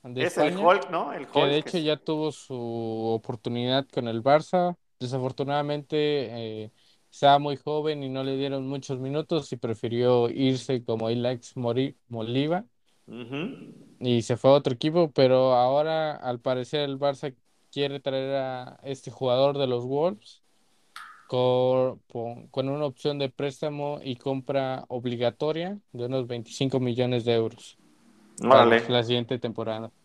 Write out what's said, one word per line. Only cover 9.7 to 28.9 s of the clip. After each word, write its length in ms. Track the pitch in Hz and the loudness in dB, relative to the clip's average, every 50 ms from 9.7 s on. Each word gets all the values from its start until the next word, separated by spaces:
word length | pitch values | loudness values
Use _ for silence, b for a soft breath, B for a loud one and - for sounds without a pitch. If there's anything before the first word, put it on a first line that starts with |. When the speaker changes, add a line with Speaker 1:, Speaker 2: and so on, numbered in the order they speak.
| 113 - - 113 117 117 123 123 123 120 120 117 | -4 -4 -4 -4 0 2 4 4 4 4 4 2
Speaker 1:
irse 540 | - - 135 131 131 127 - - 135 120 120 | 0 0 0 2 0 0 -2 -4 -4 -4 -2
como 280 | - 113 113 110 113 | -4 -4 -2 -2 -2
Ilaix 440 | 117 123 120 123 127 120 - - _ | -2 0 -2 -2 -4 -4 -10 -14 _
Mori-, 400 | 131 123 117 113 127 135 143 143 _ _ | -4 -4 -2 -2 -2 -2 -4 -6 _ _
Moliva. 580 | _ 120 117 110 113 123 135 143 151 170 185 240 _ _ _ _ _ _ _ _ | _ -10 -8 -6 -4 -2 -2 0 0 -2 -4 -6 _ _ _ _ _ _ _ _
Speaker 2:
Ujú. 680 | - 110 117 123 120 135 143 170 254 - - - - - - - - - _ | -18 -16 -16 -12 -10 -8 -8 -8 -8 -10 -14 -18 -20 -20 -20 -20 -20 -14 _
Speaker 1:
Y 240 | 123 127 120 117 107 | 0 2 2 2 2
se 120 | - 123 | 0 -4
fue 140 | 110 - 131 | 2 6 6
a 40 | 139 | 6
otro 200 | 143 139 139 127 | 6 4 0 -2
equipo, 380 | 117 - 156 156 175 170 151 | 0 -2 0 2 2 2 2
pero 420 | - 143 135 127 127 131 131 131 127 | 4 4 6 6 6 4 4 4 4
ahora, 600 | 123 123 127 139 147 151 160 160 160 156 151 147 | 4 4 4 2 2 0 0 0 -2 -2 -4 -6
al 240 | - - 127 123 123 | -6 -6 -6 -6 -4
parecer, 420 | _ 139 127 127 123 - - 151 | _ -2 -2 -2 -4 -4 -4 -4
el 160 | 147 139 139 | -2 -4 -4
Barça 380 | 131 143 143 139 - - 139 127 _ _ _ _ _ _ _ | -2 -2 -2 -2 -2 -8 -10 -10 _ _ _ _ _ _ _
quiere 280 | - 139 143 139 139 139 | -4 -2 -2 -2 -2 -4
traer 360 | _ 143 135 135 135 135 139 | _ -4 -2 -2 -2 -2 -2
a 440 | 135 131 131 127 127 127 131 - - | -2 -2 -4 -6 -8 -10 -14 -18 -14
este 300 | - 139 135 - - 135 | -10 -10 -10 -10 -10 -16
jugador 480 | 113 - 135 127 123 127 135 143 143 139 | -8 -4 0 2 4 6 4 4 4 2
de 80 | 139 | 0
los 180 | 127 123 120 120 | 0 0 -2 -2
Wolves 560 | 127 135 143 160 185 208 - _ - - _ _ _ _ _ _ _ _ _ _ _ _ - - - - - _ | -2 -2 0 0 0 -2 -4 _ -20 -20 _ _ _ _ _ _ _ _ _ _ _ _ -20 -20 -18 -20 -20 _
con, 720 | _ - 127 127 127 127 127 127 127 131 131 127 127 120 - _ _ | _ 0 2 2 4 4 4 4 4 4 2 2 0 -2 -8 _ _
con, 360 | - 120 113 117 120 123 117 | -10 -10 -8 -8 -10 -14 -18
con 220 | - - 135 131 135 | -8 -6 -4 -2 -2
una 160 | 139 147 151 | -2 -2 -4
opción 340 | 143 135 _ - 151 143 143 | -6 -6 _ -4 -4 -2 -2
de 100 | 139 131 | -4 -6
préstamo 680 | _ - 143 143 135 - - 151 147 147 143 143 147 - - | _ -6 -6 -6 -6 -6 -6 -6 -6 -6 -6 -6 -8 -8 -8
y 120 | 139 127 | -8 -10
compra 680 | 123 - 139 135 135 131 - 135 139 131 131 131 131 - | -6 -4 -4 -4 -4 -4 -2 -2 -2 0 -2 -4 -6 -8
obligatoria 920 | _ 127 123 120 123 120 117 123 120 113 _ 151 151 156 160 170 185 208 202 _ _ | _ -10 -6 -4 -4 -2 0 0 -2 0 _ -2 -2 -2 -4 -6 -8 -8 -12 _ _
de 140 | - 120 120 | -10 -8 -6
unos 220 | 123 135 131 123 | -4 -4 -4 -4
veinticinco 520 | 120 120 120 113 - - - 135 135 135 131 | -4 -8 -8 -8 -12 -4 -2 -2 0 2 0
millones 440 | 127 123 117 123 127 123 127 120 113 | 0 0 0 0 0 0 0 0 2
de 80 | 120 117 | 2 2
euros 420 | 113 113 110 113 - - - - _ _ _ _ _ _ _ _ _ _ - _ - | 2 2 0 -4 -10 -20 -20 -20 _ _ _ _ _ _ _ _ _ _ -20 _ -4
para 220 | 110 117 131 131 120 | 6 8 10 10 10
Speaker 2:
Órale. 180 | 117 113 117 117 | 8 6 4 4
Speaker 1:
la 140 | - | 2